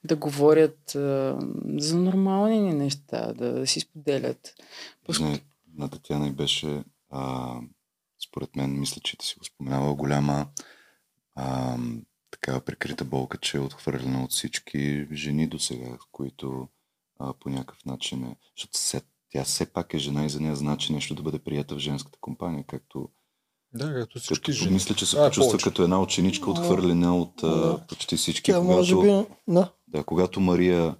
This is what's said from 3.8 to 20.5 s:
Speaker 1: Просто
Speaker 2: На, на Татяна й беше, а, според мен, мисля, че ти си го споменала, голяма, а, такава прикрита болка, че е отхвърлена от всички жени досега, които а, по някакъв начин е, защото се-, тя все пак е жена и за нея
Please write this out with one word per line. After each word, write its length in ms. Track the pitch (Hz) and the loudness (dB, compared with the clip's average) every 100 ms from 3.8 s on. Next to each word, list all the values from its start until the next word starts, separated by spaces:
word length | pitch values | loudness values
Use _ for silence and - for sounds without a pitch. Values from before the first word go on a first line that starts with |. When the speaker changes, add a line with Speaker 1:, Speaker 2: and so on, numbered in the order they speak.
| - 156 147 139 127 - - _ - - - _ - | -4 -8 -2 -2 -2 -8 -12 _ -20 -18 -18 _ -6
Speaker 1:
Просто 180 | 78 | -2
Speaker 2:
На, 160 | 78 71 - _ _ 78 | 0 -2 -8 _ _ -10
на 120 | 71 | -10
Татяна 380 | 76 - 73 73 | -10 -6 -2 -2
й 40 | |
беше, 520 | 69 71 - 76 73 71 _ _ | -2 -2 0 -2 -6 -8 _ _
а, 440 | 69 67 65 62 60 62 _ _ _ _ _ - | -8 -6 -6 -6 -10 -14 _ _ _ _ _ -12
според 280 | - - 69 | -10 -8 -4
мен, 240 | 69 69 | -2 -2
мисля, 220 | 69 - | -4 -4
че 140 | - - | -8 -6
ти 80 | - | -10
си 80 | - | -10
го 60 | - | -16
споменала, 480 | _ 67 67 71 71 | _ -4 0 0 0
голяма, 520 | 71 71 71 71 71 - - - _ _ _ _ _ - | 0 2 2 0 -4 -10 -16 -20 _ _ _ _ _ -8
а, 420 | 65 65 64 62 60 58 - _ _ | -4 -2 -4 -4 -6 -8 -14 _ _
такава 280 | - - 64 | -10 -6 -4
прикрита 440 | - 64 - - 67 | -6 -8 -8 -6 -4
болка, 320 | 65 65 - | -4 -4 -6
че 200 | - 71 | -4 -4
е 40 | |
отхвърлена 640 | 69 - - 67 64 65 | -6 -6 -6 -4 -4 -4
от 80 | 64 | -2
всички 760 | - - - - 73 71 73 73 | -4 -4 -8 -6 -4 -2 -2 -4
жени 360 | 76 76 76 78 | -8 -4 -2 -2
досега, 500 | 76 - 62 62 62 - | -2 -6 -6 -10 -14 -18
които 560 | - 67 - 69 65 65 _ _ _ _ _ | -10 -10 -8 -10 -8 -10 _ _ _ _ _
а, 140 | 67 | -10
по 160 | 67 - | -8 -6
някакъв 360 | 67 64 - - | -6 -8 -14 -12
начин 380 | 65 - 65 | -8 -8 -8
е, 120 | 62 57 _ - | -10 -12 _ -16
защото 200 | - - | -10 -6
се-, 240 | - - - _ _ | -4 -6 -10 _ _
тя 120 | 69 | -6
все 220 | 67 - 82 | -4 -2 -4
пак 280 | - 85 | -4 -4
е 40 | 78 | -4
жена 280 | 69 73 76 | -4 -2 -2
и 40 | |
за 100 | 73 | -2
нея 160 | 78 | -4